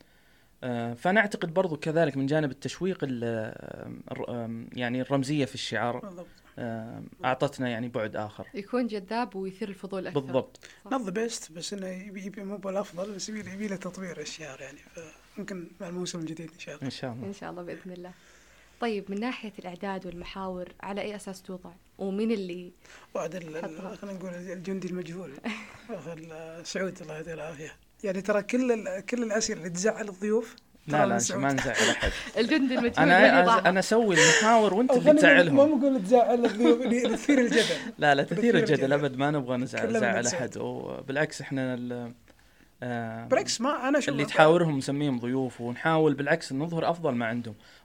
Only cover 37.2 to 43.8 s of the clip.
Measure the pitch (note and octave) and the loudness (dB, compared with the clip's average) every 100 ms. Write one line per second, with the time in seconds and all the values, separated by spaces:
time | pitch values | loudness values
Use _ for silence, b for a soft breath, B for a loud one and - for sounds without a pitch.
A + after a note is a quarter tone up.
37.2 | - C4+ A#3+ B3+ F#3+ D#3+ - - D3 C#3 | 4 4 6 4 2 0 -4 0 4 4
38.2 | B2+ E3+ A#3 F#3 D3 C#3+ C3+ C#3+ C#3+ B2+ | 2 2 4 4 4 4 4 2 0 0
39.2 | C#3+ D3+ B2 B2+ B2+ A2+ A2 A#2 A#2+ A2 | 0 0 0 -2 -2 -2 0 2 2 2
40.2 | A#2+ - A#2 A2+ A#2+ B2+ C3 B2+ C3 C#3 | 0 -2 -4 -6 -6 -6 -8 -8 -6 -2
41.2 | D#3 - C#3+ C3+ C3 B2 B2 A#2+ A#2 A#2+ | -2 -4 -6 -4 -2 -4 -6 -8 -10 -14
42.2 | _ b b b b - B2 A#2 A2+ A2+ | _ b b b b -12 -6 -6 -6 -8
43.2 | A#2 C4+ - - B3+ D4+ | 0 0 0 -2 -2 0